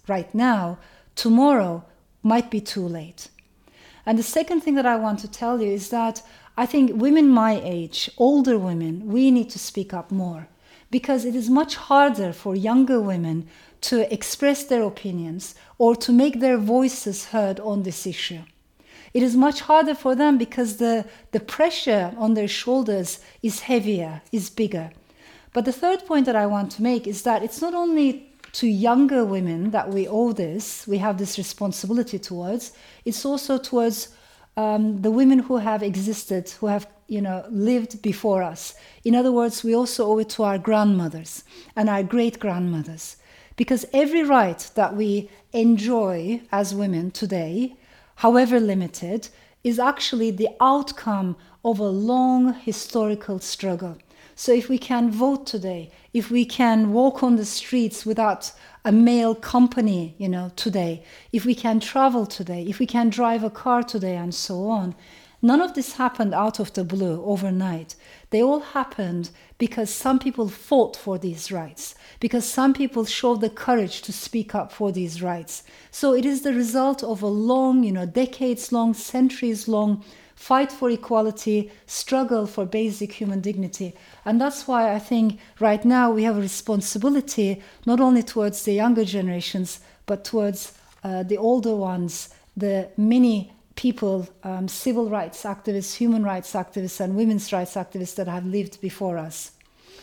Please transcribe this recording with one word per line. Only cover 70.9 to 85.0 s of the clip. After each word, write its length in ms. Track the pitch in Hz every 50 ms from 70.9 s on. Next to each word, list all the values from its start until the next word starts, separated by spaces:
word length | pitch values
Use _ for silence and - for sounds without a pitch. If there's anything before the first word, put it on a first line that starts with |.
| -
for 220 | - - 202 190 175
these 340 | 180 180 165 156 - -
rights, 420 | 196 170 160 156 156 - - - - - - - - -
because 280 | - 233 - 240 -
some 260 | - - 262 262 269
people 320 | 269 269 277 254 - 240 220
showed 360 | 214 - - - 240 240 208
the 100 | 226 214
courage 520 | 214 - - 254 247 233 202 175 - -
to 100 | - -
speak 420 | 190 - - - - 226 208 - -
up 180 | 202 160 -
for 180 | - - 208 202
these 320 | 180 185 180 170 160 170
rights. 400 | 180 180 175 175 160 - - - - - - - - -
So 240 | - - 294 277 254
it 100 | 254 240
is 180 | 285 277 262
the 120 | 285 285 247
result 500 | 240 247 220 226 262 262 277 269 269 233
of 180 | 226 220 190
a 40 | 208
long, 580 | 208 208 208 220 240 254 262 262 262 254 254 240
you 80 | 208
know, 140 | 190 185 180
decades-long, 880 | 175 - 247 262 254 - - 269 254 240 240 - - 240 233 226 233 220
centuries-long 1080 | - - - - 254 262 262 262 - 254 233 220 208 - 226 220 208 214 208 208 202 - - - - - _ _
fight 380 | - - - 262 269 285 277
for 180 | 285 - 262 247
equality, 800 | 233 233 - - 233 220 220 220 214 - - 220 214 208 208 208 - - _
struggle 600 | - - - - - 269 262 262 247 247 220 208 208
for 160 | - 214 196
basic 460 | 180 220 220 226 220 202 208 208 202
human 280 | - - 220 202 196 196
dignity. 540 | 180 202 196 190 190 180 - - 190 175 - - - - - - -
And 160 | 214 220 233
that's 260 | 262 285 285 - -
why 260 | - 254 240 226 220
I 60 | 202
think 400 | 214